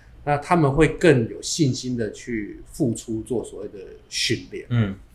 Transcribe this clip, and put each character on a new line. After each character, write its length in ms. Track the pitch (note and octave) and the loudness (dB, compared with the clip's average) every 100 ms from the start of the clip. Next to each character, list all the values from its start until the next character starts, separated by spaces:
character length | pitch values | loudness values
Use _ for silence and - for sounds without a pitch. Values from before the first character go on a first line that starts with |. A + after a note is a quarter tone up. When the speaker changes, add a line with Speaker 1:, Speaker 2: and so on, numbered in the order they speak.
| - - | -20 -8
Speaker 1:
那 120 | D3 C#3+ | -2 -2
他 200 | - F3 | 2 4
们 140 | C#3 | 4
会 160 | C#3+ D3+ | 4 4
更 400 | - F3+ B2+ A2 | 6 6 6 2
有 120 | - | -4
信 320 | - - C#3 | -6 0 2
心 240 | A#2 B2+ A#2+ | 2 -4 -4
的 140 | G#2 | -4
去 500 | - - A2+ G2+ - - | -6 -8 -6 -6 -12 -12
付 260 | - C3 | -2 0
出 280 | A2 - - | 0 -6 -6
做 220 | - A#2 | -4 -6
所 180 | - F#2 | -6 -10
谓 60 | G2+ | -12
的 100 | G2 E2+ - - | -14 -16 -20 -8
训 380 | - - G2 - | -4 -2 -2 -4
练。 160 | G#2 - | -12 -2
Speaker 2:
嗯， 260 | A#2+ G2+ G2 - | 0 0 -2 -14